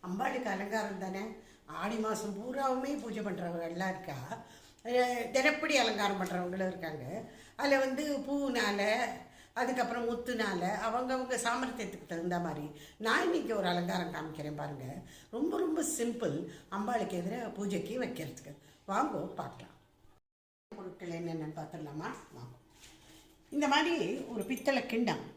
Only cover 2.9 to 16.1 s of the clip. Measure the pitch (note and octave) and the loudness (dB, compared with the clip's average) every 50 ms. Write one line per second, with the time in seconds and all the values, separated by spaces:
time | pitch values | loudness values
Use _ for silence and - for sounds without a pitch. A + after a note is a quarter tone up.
2.9 | D4 - A#3 A#3 G3 A3 F#3+ G3+ F#3 E3+ F3 F3 F3 E3+ E3+ E3 E3+ F3 F#3+ F#3+ | -2 -2 -4 -4 -4 -2 -2 -2 -2 -2 -2 -2 -2 -2 -4 -4 -2 0 0 0
3.9 | F#3 F#3 - - C#3 C3 B2 - A3+ A#3 - - - - - - - - - A3+ | 0 -2 -6 -8 -8 -8 -6 -8 -8 -10 -10 -16 -20 -20 -20 -20 -20 -12 -4 2
4.9 | B3 B3 B3 B3 B3 A#3+ A#3 - - C4 C4 D4+ D4+ D4+ D#4 D4+ D4+ C4 A#3+ A3+ | 6 6 6 6 4 0 -2 2 2 6 6 6 4 4 2 4 6 6 6 6
5.9 | G#3+ G3+ G#3 G3 G3 F#3 F#3 F3+ F3+ F3+ F3+ F3+ F3+ F#3+ F#3+ F#3 F3 E3+ E3 D#3+ | 4 4 2 2 2 2 0 0 0 -2 -2 -2 0 0 0 0 0 -2 -6 -6
6.9 | D3+ D3 B2 C3 F3 G#3+ A3+ - - - - - - - C#4 C#4 C#4 C4+ C4+ C4 | -6 -6 -6 -6 -6 -6 -8 -10 -14 -18 -20 -18 -6 -2 4 6 6 6 6 4
7.9 | C4 C4+ D4+ D4+ C#4+ C4+ - C4 C#4+ C#4+ C#4 C4+ A#3+ A#3+ G#3+ G3+ G3+ G3+ G3 G#3+ | 2 0 0 0 0 -2 0 0 0 2 2 2 2 4 4 4 4 2 4 2
8.9 | G#3+ A#3+ - - - - - - - - - - _ A#3 B3 B3 B3+ B3 A#3+ A#3 | 4 2 2 -2 -2 -8 -12 -16 -20 -20 -20 -8 _ 0 0 2 2 2 2 0
9.9 | A3+ B3 A#3 A3+ A#3 A#3 A#3+ B3 B3 A3 A3 G3+ F#3+ F3 F3 F#3 G#3+ G3 G#3 A3+ | 0 0 0 0 0 0 -2 -2 0 0 2 2 2 2 2 2 0 2 0 0
10.9 | A3 B3 B3+ B3+ C4 B3+ B3+ B3 B3+ A#3 A#3+ A#3 A#3+ B3+ B3+ B3+ - - G#3 - | 2 2 2 2 0 0 0 0 0 0 2 2 2 2 0 -2 -2 -4 -4 -6
11.9 | - - - - F3 E3+ E3+ F3+ F3+ F3 F3 E3 D3+ D3 D3 D3+ - - - - | -6 -10 -8 -6 -4 -2 0 2 2 2 0 0 -2 -4 -6 -8 -8 -12 -18 -20
12.9 | - - G#3+ A3 B3 D#4+ F4+ E4+ E4+ D#4+ A3+ A3 A3 G3+ F#3+ F3 F3 F3 F3 F3 | -12 -2 2 2 4 4 4 4 4 2 2 2 0 2 2 4 4 2 2 2
13.9 | F#3+ F3+ F3 E3+ - D3+ D#3 D#3 D3+ - D3 D3+ D3+ D3 D3 C#3+ D3 C3 B2+ B2+ | 0 0 0 -2 -4 -4 -6 -6 -6 -6 -4 -4 -4 -4 -4 -4 -6 -6 -8 -8
14.9 | - F3+ - - - - - - - A#3+ D4 E4+ G#4 - F#4 D#4+ D#4+ E4 D#4 - | -8 -10 -12 -14 -18 -20 -14 -8 -2 0 0 2 2 2 2 2 2 2 0 0
15.9 | - - A#3 A#3 | 0 2 0 0